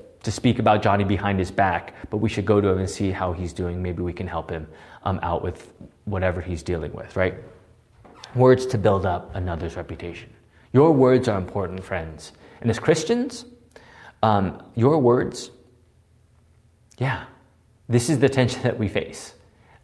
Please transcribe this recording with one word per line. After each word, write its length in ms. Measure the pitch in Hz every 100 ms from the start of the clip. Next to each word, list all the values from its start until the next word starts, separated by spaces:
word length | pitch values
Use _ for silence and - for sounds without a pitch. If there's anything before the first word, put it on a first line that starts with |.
| - -
to 80 | -
speak 280 | - 127 117
about 220 | 107 107
Johnny 240 | 107 101 95
behind 340 | 98 101 95
his 120 | 90
back, 420 | - 98 85 - - -
but 80 | 104
we 100 | 110
should 180 | 107 95
go 140 | 104
to 80 | 101
him 120 | 92
and 100 | 95
see 220 | - 98
how 200 | 90 92
he's 220 | 85 87
doing. 280 | - 90 87
Maybe 200 | 90 87
we 120 | 87
can 140 | 82 90
help 220 | 82 -
him, 180 | 82 76 - - -
um, 160 | 98 90
out 180 | - 87
with 300 | 90 - - - - _
whatever 380 | - 98 92 90
he's 200 | 90 85
dealing 300 | - 87 78
with," 240 | - - -
right? 200 | 92 - - - _ _ _ _ - - - 120
Words 300 | 127 127 -
to 120 | 117
build 280 | 104 98 95
up 280 | 87 -
another's 440 | 98 90 82 82 90
reputation. 520 | 82 80 87 87 - - _ _ _
Your 180 | 123 160
words 380 | 143 127 127 -
are 80 | 98
important, 460 | 90 104 92 92 -
friends. 460 | 92 80 78 - - - -
And 100 | 117
as 100 | 110
Christians, 680 | - 139 - 240 269 - - - _ - - - - -
um, 380 | 110 104 95 - - -
your 220 | 120 160
words, 540 | 123 127 - - - - _ _ _ _ _ _ _ _ _ _ _ _ _ -
yeah, 280 | 131 123 - - _ _ _ _ -
this 220 | 117 120
is 80 | 135
the 100 | 131
tension 360 | - 123 -
that 160 | 123 -
we 80 | 104
face. 480 | - - - - - _ _ _ _